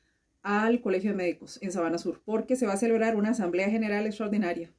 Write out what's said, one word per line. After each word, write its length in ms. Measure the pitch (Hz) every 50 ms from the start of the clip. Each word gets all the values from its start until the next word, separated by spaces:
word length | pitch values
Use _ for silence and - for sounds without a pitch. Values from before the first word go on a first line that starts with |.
| _ _ _ _ _ _ _ _
al 380 | - 202 208 208 214 226 240 240
Colegio 320 | - 208 185 185 196 208
de 40 | 196
Médicos 440 | 185 180 175 165 - - - - -
en 80 | - 190
Sabana 280 | 175 185 170 165 165 170
Sur, 240 | - 185 - - -
porque 320 | - 214 226 220 - 254
se 100 | 254 254
va 60 | 202
a 40 | 196
celebrar 380 | 196 240 226 226 220 220 226 226
una 160 | 208 202 214
asamblea 400 | 247 240 190 175 170 180 196 202
general 340 | 214 226 220 208 202 208 220
extraordinaria 680 | 220 208 - 220 208 202 202 196 175 170 170 170 - -